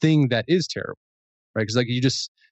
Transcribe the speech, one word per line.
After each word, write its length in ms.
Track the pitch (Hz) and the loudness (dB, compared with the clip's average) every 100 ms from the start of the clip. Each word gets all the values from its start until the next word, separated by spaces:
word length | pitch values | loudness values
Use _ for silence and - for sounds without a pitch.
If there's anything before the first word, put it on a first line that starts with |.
thing 260 | 160 156 135 | 2 4 4
that 140 | 117 - | 0 0
is 180 | 175 151 | 0 0
terrible, 320 | - - - _ _ _ _ _ | -8 -10 -12 _ _ _ _ _
right? 100 | 107 | -4
'Cause, 120 | 110 117 | -2 0
like, 100 | 123 | 0
you 140 | 123 | 0
just 320 | 127 - - _ _ | 0 -2 -8 _ _